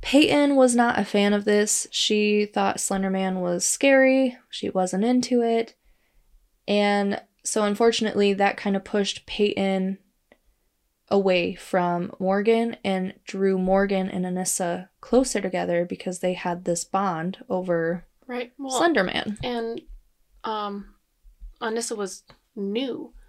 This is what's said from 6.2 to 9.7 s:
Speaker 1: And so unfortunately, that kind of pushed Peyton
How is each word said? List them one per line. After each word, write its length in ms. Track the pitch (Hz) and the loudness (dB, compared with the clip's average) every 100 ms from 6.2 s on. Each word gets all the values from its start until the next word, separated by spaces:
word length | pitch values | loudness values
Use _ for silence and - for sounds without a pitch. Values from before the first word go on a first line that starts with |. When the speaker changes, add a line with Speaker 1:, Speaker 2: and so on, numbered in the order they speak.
| _ _ _ _ - | _ _ _ _ -2
Speaker 1:
And 520 | 202 202 202 202 202 - _ | 2 2 2 0 -2 -8 _
so 180 | - - | -6 0
unfortunately, 680 | 208 208 233 226 220 - 202 | 0 4 2 4 0 2 2
that 220 | 196 202 - | 4 2 0
kind 200 | 208 196 | -2 -2
of 80 | |
pushed 420 | 196 208 196 - - | -2 -2 -2 -4 -10
Peyton 720 | - 208 - 196 | 0 0 2 0